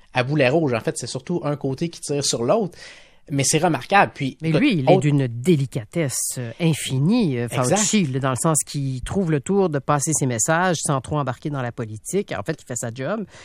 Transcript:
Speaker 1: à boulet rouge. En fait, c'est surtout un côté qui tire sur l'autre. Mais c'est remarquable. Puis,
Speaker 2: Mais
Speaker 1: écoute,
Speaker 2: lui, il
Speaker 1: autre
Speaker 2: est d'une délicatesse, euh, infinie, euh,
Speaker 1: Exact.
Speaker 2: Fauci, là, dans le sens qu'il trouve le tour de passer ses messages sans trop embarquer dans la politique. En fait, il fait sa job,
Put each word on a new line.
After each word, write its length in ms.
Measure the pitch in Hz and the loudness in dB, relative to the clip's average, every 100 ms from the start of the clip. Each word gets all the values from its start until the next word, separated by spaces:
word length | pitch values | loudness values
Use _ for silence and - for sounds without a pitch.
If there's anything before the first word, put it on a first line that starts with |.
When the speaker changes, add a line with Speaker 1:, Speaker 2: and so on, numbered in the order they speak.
| _ | _
Speaker 1:
à 100 | 127 | -2
boulet 240 | 127 156 123 | 0 2 4
rouge. 260 | 165 147 | 4 2
En 60 | 113 | 0
fait, 180 | - - | -2 -6
c'est 80 | 123 | -8
surtout 360 | 127 - 170 | -8 -4 -4
un 140 | 147 143 | -2 -4
côté 320 | 135 131 170 | -4 -4 -6
qui 100 | - | -6
tire 240 | - 143 | -4 -2
sur 200 | 139 123 | 0 0
l'autre. 340 | 123 220 180 - - - - _ - | 2 2 0 -8 -20 -20 -20 _ -4
Mais 140 | 139 | 0
c'est 140 | - 156 | 2 2
remarquable. 560 | 175 127 - 196 143 - | 2 0 2 4 2 0
Puis, 220 | 135 - | -6 -4
Speaker 2:
Mais 60 | 160 | 0
Speaker 1:
écoute, 120 | 160 | 2
Speaker 2:
lui, 140 | 277 170 | 4 2
il 60 | 135 | 4
Speaker 1:
autre 100 | 190 | 4
Speaker 2:
est 120 | 147 | 4
d'une 160 | 143 127 | 2 0
délicatesse, 1080 | 117 139 151 135 127 104 170 139 - - 131 | -2 2 2 2 -6 -6 -4 -4 -4 -6 -6
euh, 140 | 117 - | -8 -2
infinie, 760 | 165 143 - 135 156 247 180 120 | 0 0 -2 0 2 2 2 0
euh, 100 | 120 | -2
Speaker 1:
Exact. 240 | 147 123 196 | 0 2 2
Speaker 2:
Fauci, 300 | 208 214 151 | 2 2 2
là, 140 | 131 | 0
dans 100 | 131 | -2
le 80 | 127 | 0
sens 140 | 165 156 - | 2 0 -2
qu'il 360 | 147 135 127 | -4 -4 -4
trouve 300 | - 196 170 | -4 -2 0
le 100 | 147 | 0
tour 260 | - 196 185 | 0 2 2
de 120 | 143 | 0
passer 340 | - 147 156 | 0 0 2
ses 140 | 147 135 | 0 0
messages 500 | 117 - 160 185 160 | 0 2 2 2 0
sans 200 | - 135 | 0 -2
trop 160 | - 151 | -2 -4
embarquer 300 | 131 - 156 | -4 -6 -6
dans 120 | 139 | -6
la 120 | 120 | -6
politique. 580 | - 107 107 - 190 208 | -6 -10 -10 -6 -4 -4
En 100 | - | -6
fait, 140 | 127 - | -6 -8
il 40 | - | -6
fait 120 | 123 | -8
sa 120 | 117 | -6
job, 320 | 123 135 220 190 - | -6 -6 -6 -8 -14